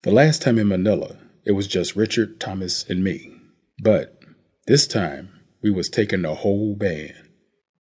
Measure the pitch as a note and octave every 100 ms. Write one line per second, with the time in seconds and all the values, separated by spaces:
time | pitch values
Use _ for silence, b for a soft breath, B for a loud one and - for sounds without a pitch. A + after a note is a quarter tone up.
0 | - G#2+ D#3 D3+ C3+ A2+ G#2 F#2 G2+ F2+
1 | - - - _ - G2 G2 F#2 E2+ G2+
2 | A2 A#2 G#2 - - F#2+ F#2 - - F#2
3 | F#2+ E2 - - _ _ _ - G#2+ F#2+
4 | B1+ _ - _ _ _ - C#3 - A2
5 | E2+ C2+ F#2+ - _ _ G#2+ F#2+ E2+ -
6 | G#2 F#2+ E2 D2+ G2+ G2+ G#2+ G2+ G2 D#2
7 | D2+ - _ _ _ _ _ _